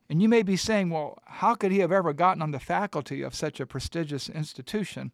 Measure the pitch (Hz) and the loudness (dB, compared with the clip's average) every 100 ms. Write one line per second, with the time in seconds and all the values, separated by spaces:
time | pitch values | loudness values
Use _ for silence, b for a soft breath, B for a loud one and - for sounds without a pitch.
0 | - 151 220 233 196 185 - 220 180 160 | -2 2 6 6 4 2 2 0 0 -2
1 | 147 - - - 202 233 196 196 175 196 | -4 -8 -18 -2 2 2 2 4 4 4
2 | 170 139 180 180 156 139 - 175 202 - | 2 2 2 2 -2 -4 -4 -2 -2 -4
3 | 131 139 135 - 156 - 131 135 - 170 | -6 -8 -8 -6 -6 -6 -8 -8 -6 -6
4 | 160 143 - 160 156 - - 208 180 - | -4 -6 -8 -8 -8 -10 -8 -6 -6 -8
5 | 131 | -12